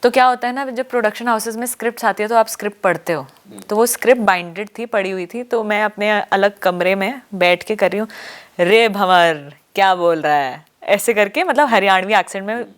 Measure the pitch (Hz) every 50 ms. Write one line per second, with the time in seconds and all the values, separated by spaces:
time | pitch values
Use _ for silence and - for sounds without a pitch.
0 | - 247 240 262 254 254 240 - - 240 247 254 277 269 254 226 254 254 - 247
1 | 226 214 214 - 233 247 233 220 214 226 226 220 233 247 247 - - 233 233 233
2 | - 226 196 - 208 214 233 233 220 220 - - - 208 208 _ _ 190 175 165
3 | - - 175 151 139 135 - _ _ _ - 202 - _ 208 208 226 247 - -
4 | - 214 254 247 226 196 190 180 175 175 165 175 208 208 _ - 226 233 - 220
5 | 196 190 190 190 180 175 - 233 247 240 247 240 220 214 208 208 214 214 208 -
6 | 208 214 214 208 - - - 196 196 202 202 - - 190 180 180 170 180 190 196
7 | 196 196 262 277 - _ - 190 180 175 175 175 - - 220 214 208 185 180 202
8 | 214 226 - - - - - - - _ _ _ 180 175 196 226 233 226 196 202
9 | 202 185 185 180 175 170 165 151 143 143 147 _ _ _ _ - 196 190 185 180
10 | 175 170 165 160 151 156 151 147 139 131 123 139 156 _ _ _ - - 196 202
11 | - - 233 202 208 202 202 285 339 370 285 247 294 277 233 208 190 196 190 185
12 | 185 196 214 202 180 - - 196 196 196 220 240 240 - 190